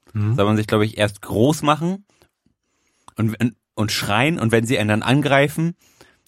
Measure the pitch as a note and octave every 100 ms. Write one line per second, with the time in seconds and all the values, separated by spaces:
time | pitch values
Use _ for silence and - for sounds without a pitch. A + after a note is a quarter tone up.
0 | _ G#2+ G#2 A#2+ G2+ G#2+ G#2 A2 G#2+ G#2
1 | G#2 G2+ - G2 C3+ D#3+ D3 D3+ E3+ G3
2 | _ _ _ _ _ _ _ _ _ _
3 | _ - A2 A2 B2 - _ - G#2 -
4 | G#2 G#2 C#3+ E3+ A2+ A2+ A2+ A2+ G#2+ G#2+
5 | - C#3 C#3+ C#3 D3 D#3 E3 - _ _
6 | - _